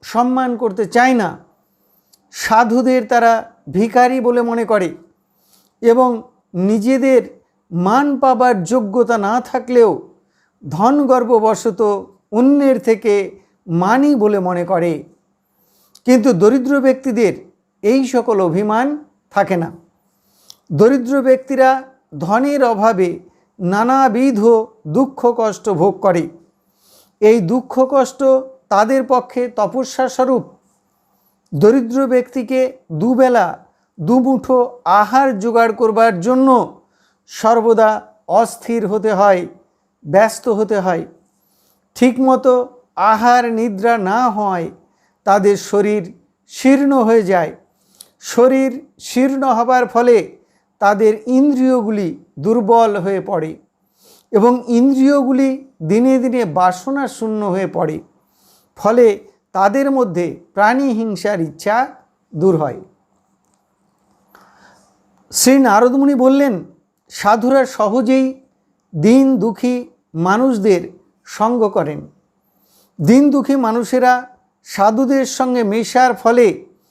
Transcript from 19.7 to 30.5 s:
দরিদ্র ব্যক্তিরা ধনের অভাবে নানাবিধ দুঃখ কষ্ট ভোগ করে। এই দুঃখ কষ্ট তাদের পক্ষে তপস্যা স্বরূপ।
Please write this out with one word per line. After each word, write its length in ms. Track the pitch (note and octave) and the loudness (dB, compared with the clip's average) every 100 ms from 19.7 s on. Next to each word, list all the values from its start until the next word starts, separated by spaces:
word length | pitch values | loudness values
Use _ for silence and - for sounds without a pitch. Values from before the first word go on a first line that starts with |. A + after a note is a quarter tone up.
| - _ _ _ _ _ _ _ - - | -12 _ _ _ _ _ _ _ -20 -6
দরিদ্র 500 | D3+ A3 C4+ A#3+ C#4 | 2 2 2 -2 -2
ব্যক্তিরা 640 | C4 C4 C4 C4 C4 C4 C4 _ _ D3 | 2 0 0 0 2 2 -6 _ _ -10
ধনের 440 | D#3+ A3 C#4 C#4+ | -2 -2 0 0
অভাবে 560 | A#3+ G#3 A3 F#3+ F3+ - - _ _ - | 0 2 0 0 -2 -4 -16 _ _ -8
নানাবিধ 840 | F3 G3+ A#3+ C4+ C4 A3 C4+ G#3 A3+ A3+ A3 _ D3+ | -4 -2 0 2 2 2 0 2 2 2 0 _ -6
দুঃখ 460 | F#3+ C4+ - A#3+ A#3 | -2 -2 0 -2 0
কষ্ট 340 | A3 F#3+ A3 | -4 -4 -4
ভোগ 300 | E3 G3 F#3+ | 0 0 0
করে। 280 | G3 E3+ E3 - _ _ _ _ _ _ _ - | 0 0 -4 -10 _ _ _ _ _ _ _ 0
এই 200 | G#3+ A#3 | 2 2
দুঃখ 460 | E3+ B3 B3+ B3+ C4 | 0 -4 -4 -2 0
কষ্ট 340 | C#4 B3+ - C4+ C4 C4 - - | 0 -2 0 0 0 -2 -14 -2
তাদের 380 | G3+ A3 C4+ C4 | 0 2 0 0
পক্ষে 420 | B3 B3 B3+ B3 B3 | -2 -2 -6 -6 -4
তপস্যা 540 | G3+ B3+ C4 - B3+ | -4 -4 -6 -4 -4
স্বরূপ। 340 | - C4 A#3+ - | -2 -2 -2 -4